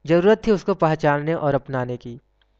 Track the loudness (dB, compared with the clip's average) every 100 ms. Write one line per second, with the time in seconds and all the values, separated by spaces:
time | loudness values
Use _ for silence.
0 | 0 2 4 2 2 0 0 0 0 2
1 | 0 0 -2 -2 0 -2 -4 -6 -6 -10
2 | -12 -18 _ _ _